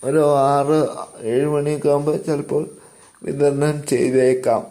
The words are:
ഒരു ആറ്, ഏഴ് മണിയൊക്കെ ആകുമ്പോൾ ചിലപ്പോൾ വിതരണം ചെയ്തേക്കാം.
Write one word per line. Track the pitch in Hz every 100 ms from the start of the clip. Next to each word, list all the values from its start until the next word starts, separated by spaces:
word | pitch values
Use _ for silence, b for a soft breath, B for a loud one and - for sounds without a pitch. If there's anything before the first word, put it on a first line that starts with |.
ഒരു | 127 151 147 143
ആറ്, | 139 143 139 156 139 - - - 110
ഏഴ് | 123 147
മണിയൊക്കെ | 147 143 151 147
ആകുമ്പോൾ | 143 147 151
ചിലപ്പോൾ | - 147 147 143 156 - B B B B
വിതരണം | - 139 143 139 147 151 139
ചെയ്തേക്കാം. | 123 127 131 127 127 123 110 -